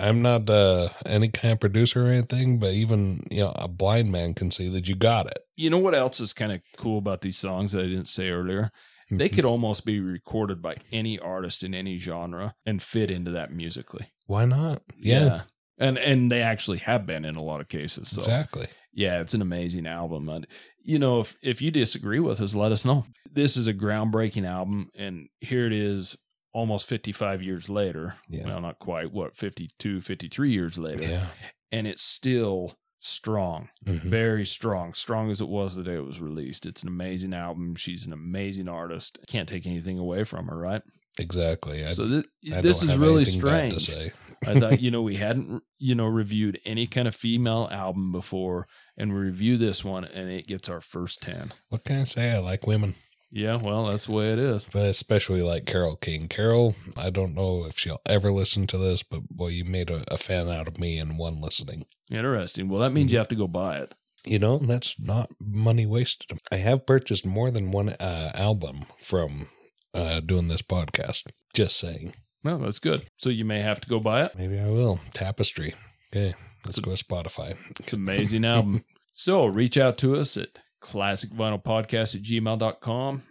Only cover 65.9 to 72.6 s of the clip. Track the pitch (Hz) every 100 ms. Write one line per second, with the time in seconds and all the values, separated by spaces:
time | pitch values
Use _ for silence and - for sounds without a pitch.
65.9 | 113 127 - - - - 95 101 131 131
66.9 | 131 131 101 95 98 127 117 95 98 101
67.9 | - 92 85 80 - 101 104 78 67 73
68.9 | - - 92 78 71 71 - - _ _
69.9 | - 85 82 80 90 85 82 - 90 76
70.9 | - - - - - _ - 95 - 85
71.9 | 80 82 - _ _ 147 170